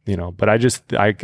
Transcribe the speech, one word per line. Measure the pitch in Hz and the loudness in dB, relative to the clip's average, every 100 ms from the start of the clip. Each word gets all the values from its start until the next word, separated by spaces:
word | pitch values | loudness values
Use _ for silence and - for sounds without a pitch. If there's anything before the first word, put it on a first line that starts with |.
| - | -6
you | 92 | -6
know, | 87 | -6
but | 92 107 | -2 0
I | 113 | 2
just, | 120 - - | 2 -2 -4
I, | - 104 95 | 0 0 0